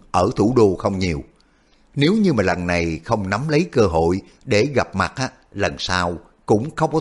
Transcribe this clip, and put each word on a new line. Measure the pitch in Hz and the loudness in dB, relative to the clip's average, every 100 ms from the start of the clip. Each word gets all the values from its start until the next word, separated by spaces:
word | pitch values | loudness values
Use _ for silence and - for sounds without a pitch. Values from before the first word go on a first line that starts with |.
| - | -4
ở | 90 92 127 | 0 0 2
thủ | 104 127 | 2 4
đô | 104 87 | 2 2
không | 107 95 | -4 -2
nhiều. | 92 73 - _ _ _ _ _ _ 139 | -2 -4 -8 _ _ _ _ _ _ -2
Nếu | 147 | 0
như | 226 196 | 2 2
mà | 120 | 2
lần | 92 87 87 | 0 0 -2
này | 87 85 80 - | 0 -2 -4 -4
không | 110 95 | -4 -2
nắm | 104 156 | -4 0
lấy | 147 180 | 0 0
cơ | 123 101 | 2 2
hội | 82 82 190 - _ - | 2 0 0 -6 _ -2
để | 104 139 | 0 2
gặp | 123 - 95 | 0 -2 -2
mặt | 95 - | -4 -4
á, | 131 - _ | -8 -10 _
lần | 98 92 69 | -4 -4 -4
sau | - 90 87 85 - _ - | -4 -2 -2 -6 -12 _ 0
cũng | 107 143 - | 0 0 -2
không | 156 | -2
có | 156 | 0